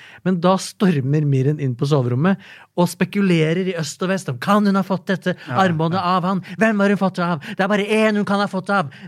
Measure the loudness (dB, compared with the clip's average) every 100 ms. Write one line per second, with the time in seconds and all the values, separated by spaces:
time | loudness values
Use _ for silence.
0 | -20 -6 -2 0 2 2 -2 0 2 2
1 | 0 0 2 2 2 0 -2 -2 0 2
2 | 2 2 2 0 -4 -20 -10 -2 -2 0
3 | -2 0 2 2 2 0 -2 -4 -8 -6
4 | -4 -2 -4 -6 0 2 2 2 0 -4
5 | -2 -4 -2 -6 -4 0 2 2 0 0
6 | 0 0 0 -4 -6 -2 0 2 2 2
7 | 0 -2 -2 -4 -6 -4 0 0 0 2
8 | 2 0 0 0 -2 -4 -2 -2 -2 -8